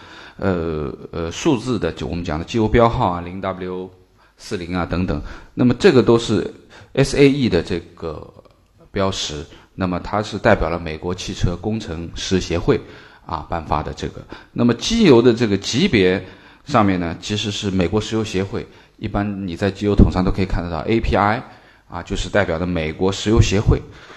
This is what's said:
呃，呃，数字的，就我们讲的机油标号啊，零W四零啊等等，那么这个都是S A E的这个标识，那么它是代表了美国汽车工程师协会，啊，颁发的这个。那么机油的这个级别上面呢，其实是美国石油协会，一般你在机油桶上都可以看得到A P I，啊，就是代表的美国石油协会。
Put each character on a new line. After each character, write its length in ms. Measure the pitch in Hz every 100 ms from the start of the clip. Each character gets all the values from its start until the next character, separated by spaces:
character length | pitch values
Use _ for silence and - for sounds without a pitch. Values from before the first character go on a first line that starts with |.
| - - - -
呃， 540 | 95 87 82 78 69 - -
呃， 180 | 82 82
数 260 | - 170 123
字 220 | 123 107
的， 140 | 78
就 120 | -
我 120 | 73 85
们 80 |
讲 120 | 85 78
的 80 |
机 140 | 87 117
油 80 | 107
标 220 | 117 117
号 220 | 123 110
啊， 100 | 87
零 200 | 87 95
W 480 | 95 90 92 92 92 - _ _ _ _
四 160 | - 98
零 160 | 85
啊 140 | 90 82
等 180 | 85
等， 160 | 92 76 - - -
那 120 | -
么 100 | 123
这 160 | 120 202
个 100 | 131
都 160 | 110 117
是 320 | 117 101 - - - - -
S 260 | - 135 131
A 100 | 139
E 200 | 143 113
的 120 | 85
这 200 | 78 87 - -
个 360 | 82 78 - - - _ _ _ -
标 180 | 101 98
识， 340 | 92 - 76 - - -
那 140 | - 92
么 100 | 87
它 240 | - 104
是 160 | 107 98
代 160 | 117
表 160 | 92 80
了 80 | 87
美 180 | 82 78
国 160 | 87
汽 220 | 92 -
车 220 | 90 90 87
工 200 | 110 110
程 280 | - 82 85
师 260 | - - 92
协 160 | 87 87
会， 240 | 143 120 - - - - -
啊， 180 | 80 78
颁 160 | 85 76
发 160 | 76
的 100 | 73
这 140 | - 76
个。 120 | - - - -
那 120 | -
么 80 | 120
机 280 | - - 233
油 180 | 196 120
的 140 | 123
这 140 | 113 113
个 100 | 98
级 300 | - 120 196
别 360 | 107 92 95 - - - -
上 220 | - 117 98
面 140 | 92
呢， 160 | 82 80
其 160 | - 104
实 140 | 104
是 180 | 101 104
美 200 | 95 85
国 120 | 107
石 140 | 104
油 80 | 110
协 220 | 110 92
会， 200 | 98 95 - - _ -
一 100 | 107
般 360 | 104 104 98
你 120 | 98 85
在 160 | 101
机 140 | 95 101
油 100 | 98
桶 120 | -
上 160 | 90
都 60 | 92
可 100 | 92
以 60 | 92
看 160 | 98
得 80 | 87
到 80 | 80 -
A 140 | 117
P 160 | 113 104
I， 260 | 101 120 - - - _ _
啊， 100 | 87
就 100 | 82
是 140 | 98 90
代 160 | 104
表 120 | 87 82
的 80 |
美 280 | 90 85 78
国 180 | 76 95
石 200 | 98 104
油 120 | 113
协 180 | 104 95
会。 220 | - - - - -